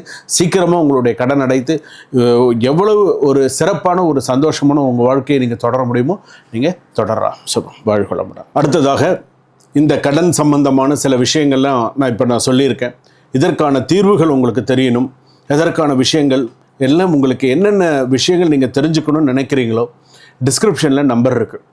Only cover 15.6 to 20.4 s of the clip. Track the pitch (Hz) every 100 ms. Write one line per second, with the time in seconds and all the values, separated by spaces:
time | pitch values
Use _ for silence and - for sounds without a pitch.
15.6 | 165 165 151 131 131 160 143 131 117 -
16.6 | _ - 131 160 190 147 131 123 131 139
17.6 | 202 202 170 143 127 131 - 175 175 143
18.6 | 131 135 156 156 151 151 147 127 127 139
19.6 | 117 110 - - _ - - -